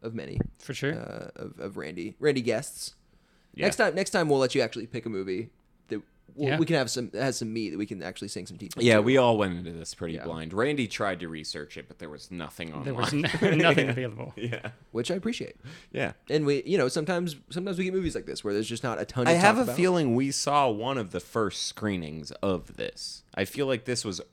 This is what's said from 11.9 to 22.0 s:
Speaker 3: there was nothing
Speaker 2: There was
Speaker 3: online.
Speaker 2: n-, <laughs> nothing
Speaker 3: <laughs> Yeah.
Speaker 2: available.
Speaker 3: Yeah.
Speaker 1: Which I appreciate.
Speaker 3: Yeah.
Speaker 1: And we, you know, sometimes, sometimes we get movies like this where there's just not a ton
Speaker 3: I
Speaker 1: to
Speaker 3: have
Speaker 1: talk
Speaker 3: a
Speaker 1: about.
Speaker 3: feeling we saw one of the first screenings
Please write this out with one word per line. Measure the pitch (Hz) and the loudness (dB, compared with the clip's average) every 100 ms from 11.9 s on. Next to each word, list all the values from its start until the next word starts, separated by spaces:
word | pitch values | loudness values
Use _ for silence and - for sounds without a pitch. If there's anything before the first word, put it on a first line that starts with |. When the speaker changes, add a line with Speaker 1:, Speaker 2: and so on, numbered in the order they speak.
| 80 | -16
Speaker 3:
there | 82 | -14
was | 73 - | -14 -12
nothing | 87 78 - 82 147 | -10 -10 -8 -8 -6
Speaker 2:
There | 139 | -6
was | 123 - | 0 0
Speaker 3:
online. | 147 170 156 | 2 0 2
Speaker 2:
n-, | 196 160 | 4 6
<laughs> | |
nothing | 170 143 139 | 6 6 4
Speaker 3:
<laughs> | |
Yeah. | |
Speaker 2:
available. | 123 123 113 139 - | 0 -4 -6 -10 -8
Speaker 3:
Yeah. | 120 117 - - - | -6 -6 -8 -14 -6
Speaker 1:
Which | 113 120 | -4 -2
I | 180 | -2
appreciate. | 220 240 - - - - - | -2 -6 -8 -12 -18 -18 -10
Speaker 3:
Yeah. | - 117 - - | -4 -4 -6 -2
Speaker 1:
And | 156 143 | 2 4
we, | 143 - | 2 2
you | 185 | 2
know, | 127 | 2
sometimes, | 165 151 175 180 135 - | 2 0 0 -2 -6 -10
sometimes | 180 196 180 | -6 -4 -2
we | 185 | 0
get | |
movies | 185 165 - | 0 0 -2
like | - | -6
this | 69 | -6
where | 104 | -2
there's | 101 113 | 0 -2
just | 117 | -4
not | 127 98 | -4 -4
a | 98 | -4
ton | 127 127 | 0 4
Speaker 3:
I | |
Speaker 1:
to | 170 | 6
Speaker 3:
have | 202 220 | 6 6
Speaker 1:
talk | |
Speaker 3:
a | |
Speaker 1:
about. | 233 131 | 2 2
Speaker 3:
feeling | 185 175 143 117 | 4 4 4 2
we | 139 | 2
saw | 131 - 143 135 | -2 2 4 2
one | 107 120 135 | 2 -2 -2
of | 98 | -2
the | 90 | -6
first | - 117 101 - - | -4 0 0 -2 -8
screenings | - 107 92 | -4 -2 -2